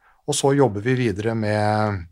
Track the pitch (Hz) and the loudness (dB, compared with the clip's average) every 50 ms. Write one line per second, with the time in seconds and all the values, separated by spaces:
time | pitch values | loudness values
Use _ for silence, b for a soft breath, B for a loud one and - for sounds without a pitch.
0 | b b b b b 151 143 - 147 139 139 143 135 113 98 104 107 127 131 123 | b b b b b -6 -4 0 0 2 4 4 4 2 2 -2 -2 -2 0 0
1 | 123 113 92 101 107 113 113 113 107 104 107 107 107 107 107 107 107 107 101 90 | 0 0 -2 -2 -2 -2 -2 -2 -2 0 0 0 2 2 2 0 0 0 -2 -4
2 | 82 - | -8 -12